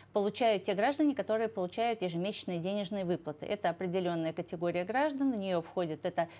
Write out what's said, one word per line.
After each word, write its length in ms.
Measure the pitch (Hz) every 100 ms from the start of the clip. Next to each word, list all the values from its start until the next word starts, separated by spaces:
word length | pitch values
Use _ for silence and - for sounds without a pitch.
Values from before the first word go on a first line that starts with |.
| -
получают 520 | 208 202 208 233 202
те 100 | 190
граждане, 400 | 190 240 285 294
которые 340 | 269 196 220 226
получают 540 | 214 180 226 233 226
ежемесячные 560 | 185 170 190 208 - 175
денежные 480 | 175 208 190 202 175
выплаты. 400 | 175 - 147 -
Это 240 | 208 180
определённая 640 | 165 185 185 175 170 160
категория 500 | 160 175 165 175 175
граждан, 480 | 180 247 302 269 277
в 40 | 226
неё 260 | 190 175
входит, 420 | 165 - 170 151
это 240 | 180 170 165